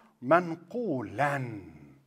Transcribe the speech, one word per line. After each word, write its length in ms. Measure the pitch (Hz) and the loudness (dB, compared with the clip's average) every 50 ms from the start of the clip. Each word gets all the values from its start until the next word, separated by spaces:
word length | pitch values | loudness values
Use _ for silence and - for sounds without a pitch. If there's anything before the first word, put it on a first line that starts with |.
| - _ _ _ | -20 _ _ _
menkulen. 1400 | 123 131 160 175 180 165 160 160 - - - 247 240 196 139 127 107 92 98 113 139 147 143 139 127 117 107 101 90 82 80 73 71 69 69 - _ | 2 4 4 4 4 2 -4 -8 -10 -8 -6 -4 -2 -2 -2 -2 -4 -4 -2 0 0 0 0 -2 -4 -6 -8 -10 -12 -14 -18 -20 -20 -20 -20 -20 _